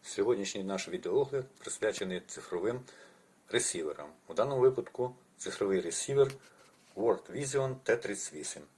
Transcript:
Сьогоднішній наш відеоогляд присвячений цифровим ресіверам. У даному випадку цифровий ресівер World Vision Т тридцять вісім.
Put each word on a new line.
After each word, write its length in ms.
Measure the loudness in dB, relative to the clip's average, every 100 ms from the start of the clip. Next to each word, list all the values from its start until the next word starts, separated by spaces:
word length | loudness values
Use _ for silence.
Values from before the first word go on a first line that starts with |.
| -8
Сьогоднішній 580 | 0 2 2 0 -4
наш 240 | -4 -4 -4
відеоогляд 580 | -6 0 0 0 -2 -6
присвячений 720 | -12 -12 -2 -2 0 -4 -4
цифровим 600 | -8 -14 -6 -2 0 -2 -8 -20 -20 -20 _ _ _
ресіверам. 640 | 0 0 -2 -4 -6 -12 -16 -8
У 80 |
даному 260 | 0 2 6
випадку 540 | 6 4 -6 -4 -4 -4 _ -12
цифровий 440 | -10 -2 2 2
ресівер 500 | 0 -4 0 4 4 4 -14 -20 -20 _ -16 0
World 360 | 2 2 0
Vision 440 | -4 0 2 0 -2
Т 140 | 2 2
тридцять 380 | 2 -6 -6
вісім. 280 | -8 -10 -10 -16